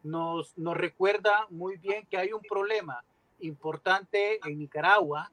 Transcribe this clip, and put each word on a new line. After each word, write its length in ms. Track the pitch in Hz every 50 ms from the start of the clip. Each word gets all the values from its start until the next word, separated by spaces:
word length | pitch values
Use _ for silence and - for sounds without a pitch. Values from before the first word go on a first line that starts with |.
| -
nos, 540 | 151 160 165 165 165 170 165 156 - _
nos 180 | 175 160 170 170
recuerda 680 | 175 180 170 _ _ 185 196 214 202 190 214 208 208 220 -
muy 280 | 175 165 180 185 196
bien 300 | 170 170 196 202 214 202 _
que 80 | 196
hay 160 | 185 185 202 220
un 80 | 214
problema 600 | - - 208 196 196 208 220 208 185 151 127 120 _ _ _ _ _ _ _ _
importante 1000 | 185 160 147 _ - 226 - 151 _ 185 185 196 190 _ - 202 202 208 220 214 -
en 120 | 156 147
Nicaragua 720 | 151 147 139 - 151 151 180 202 214 180 147 147 151 170 -